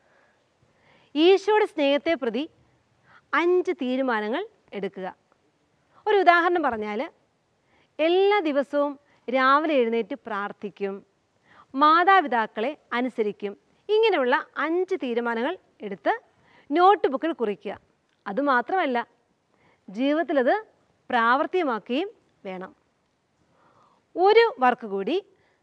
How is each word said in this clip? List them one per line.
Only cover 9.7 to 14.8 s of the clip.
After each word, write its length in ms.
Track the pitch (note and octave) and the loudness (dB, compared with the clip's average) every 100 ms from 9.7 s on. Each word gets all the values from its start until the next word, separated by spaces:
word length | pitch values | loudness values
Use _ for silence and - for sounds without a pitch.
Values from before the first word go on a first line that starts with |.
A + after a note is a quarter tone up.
എഴുന്നേറ്റ് 440 | C#4 A3+ A#3 G3 C#4 A3+ | 0 0 -2 -4 -8 -10
പ്രാർത്ഥിക്കും, 800 | G3+ G3+ - G#3 - G3 G3 _ _ _ _ _ - _ | -8 -8 -10 -14 -8 -8 -8 _ _ _ _ _ -20 _
മാതാപിതാക്കളെ 1000 | C4+ D4+ E4 F4+ F#4+ D4+ A#3 G#3+ A3+ A#3 D4+ _ | 2 4 6 6 4 4 -2 -4 -4 -6 -8 _
അനുസരിക്കും. 640 | A#3+ B3+ - G#3 - G3+ G#3 _ _ - | -6 -4 -4 -4 -4 -10 -12 _ _ -2
ഇങ്ങനെയുള്ള 580 | G#4+ A4+ F4 B3 D4+ - D4 | 2 2 2 2 0 -2 -6
അഞ്ച് 380 | D#4+ F4 | -4 -2